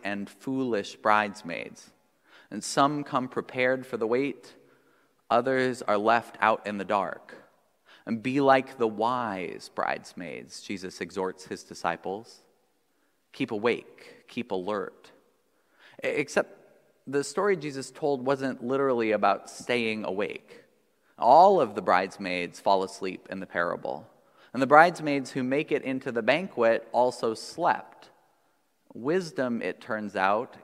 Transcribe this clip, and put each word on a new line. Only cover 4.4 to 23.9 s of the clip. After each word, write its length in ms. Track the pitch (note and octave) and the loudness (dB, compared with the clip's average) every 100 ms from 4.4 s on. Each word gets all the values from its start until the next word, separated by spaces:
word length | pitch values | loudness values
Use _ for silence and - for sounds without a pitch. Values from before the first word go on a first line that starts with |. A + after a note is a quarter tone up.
| - - _ _ _ _ _ _ - | -16 -20 _ _ _ _ _ _ 0
others 540 | A2+ B2+ C3 B2+ A#2 | 2 2 2 0 -2
are 160 | - G#2 | 0 2
left 400 | G#2+ A#2 - - | 4 2 2 0
out 280 | G#2+ A2+ G2+ | 2 2 -2
in 100 | G2+ | -6
the 80 | F#2+ | -2
dark. 480 | G#2 F2+ - - - - _ _ _ _ - - | 0 -2 -6 -16 -20 -20 _ _ _ _ -16 -8
"And 160 | A2+ | -4
be 200 | B2+ C#3 | -2 2
like 360 | C3+ C3+ C3 - | 6 6 4 -2
the 100 | A2+ | -2
wise 800 | G#2 A2+ B2+ A2+ F#2+ F2 - - | 0 -2 -2 -4 -6 -8 -10 -10
bridesmaids," 920 | - - C#2+ - - E2+ A#1+ B1+ - | -6 -4 -4 -8 -14 -12 -12 -14 -16
Jesus 400 | - G2 F2+ - | -10 -10 -10 -10
exhorts 440 | E2+ F#2+ F#2 - - | -10 -4 -6 -6 -12
his 180 | F#2+ | -12
disciples. 800 | - E2+ F2 E2+ F2 G2+ A#2 - _ _ _ _ _ _ _ _ _ | -12 -6 -4 -4 -8 -10 -12 -20 _ _ _ _ _ _ _ _ _
"Keep 180 | - B2+ | -8 -6
awake, 760 | G#2+ A#2+ F#2 - - - - _ | -2 0 -2 -6 -20 -20 -20 _
keep 240 | B2+ - | -10 -6
alert." 600 | F#2+ F2+ G#2 F2+ - - _ _ _ _ _ _ _ - - | -4 -2 -4 -6 -12 -20 _ _ _ _ _ _ _ -20 -10
E-, 40 | C3+ | -6
except 520 | C#3+ - G3+ - - - _ _ _ - | -4 -2 -2 -4 -8 -20 _ _ _ -6
the 160 | C#3+ | -4
story 340 | C#3 - G3+ F3+ | -4 -2 0 0
Jesus 320 | D3 C3+ B2+ | -4 -10 -12
told 340 | - D3+ C#3 | -4 -2 0
wasn't 400 | B2+ C3+ C3+ - | 0 0 -2 -6
literally 500 | A#2+ C3+ C#3 A#2+ A2 | -2 0 2 2 2
about 360 | G#2 G2+ G2 - | 2 4 2 -4
staying 560 | - - B2 A2+ A2 - | -12 -2 0 0 -4 -4
awake. 600 | F#2+ F#2+ - _ - _ _ _ _ _ - | -4 -4 -6 _ -20 _ _ _ _ _ 0
All 420 | A2+ D3+ F#3+ F#3 | 6 8 8 6
of 140 | A#2 | 2
the 80 | G#2 | 0
bridesmaids 800 | F#2+ F#2 G2 - F#2+ F2+ F2 - | 2 2 2 -6 -4 -4 -4 -4
fall 240 | G2+ G2 | 2 2
asleep 440 | F#2+ - F#2+ F#2 - | 0 -6 -8 -8 -10
in 80 | G2 | -12
the 80 | F#2 | -6
parable. 600 | F2 F2 F2+ - | -2 -2 -4 -6